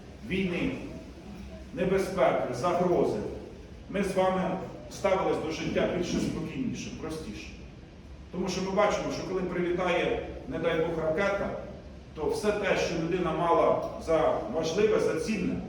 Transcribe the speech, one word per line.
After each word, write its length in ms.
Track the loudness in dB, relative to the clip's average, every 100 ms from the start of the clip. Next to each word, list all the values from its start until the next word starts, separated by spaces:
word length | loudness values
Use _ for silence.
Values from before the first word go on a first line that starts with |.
| -16 -14 -4
війни, 440 | 0 0 0 -2 -2 -8 -12 -14 -14 -14 -12 -12 -12 -10
небезпеки, 800 | -2 2 2 2 4 4 4 0
загрози 680 | 0 0 2 4 4 4 2 -4 -8 -12 -14 -16 -16 -6
ми 140 | -2
з 120 | 0 2
вами 420 | 4 2 0 -2 -6 -12 -12
ставились 460 | -2 2 2 2 0 -2
до 60 |
життя 380 | -4 0 2 2 0
більше 200 | 0 0
спокійніше, 720 | 0 -2 -4 -4 -4 -4 -8 -8
простіше. 460 | -8 -8 -8 -10 -12 -14 -16 -16 -18 -18 -18 -16 -10
Тому 180 | -4 -2
що 120 | -2
ми 100 | 0
бачимо, 340 | 4 4 2 -2
що 140 | -4 -4
коли 120 | -2
прилітає, 840 | -2 0 0 0 2 2 2 0 -4 -10 -8
не 120 | -2
дай 200 | 0 2
Бог, 260 | 0 0 0
ракета, 440 | 2 2 2 -2 -4 -8 -12 -14 -16 -14 -4
то 140 | -2
все 220 | 0 2
те, 260 | 2 2 2
що 180 | 2 0
людина 280 | 0 2 2
мала 580 | 2 4 6 6 4 0 -6 2
за 340 | 4 4 2 0
важливе, 460 | -2 0 4 6 6
за 200 | 4 2
цінне, 360 | 0 0 0 -2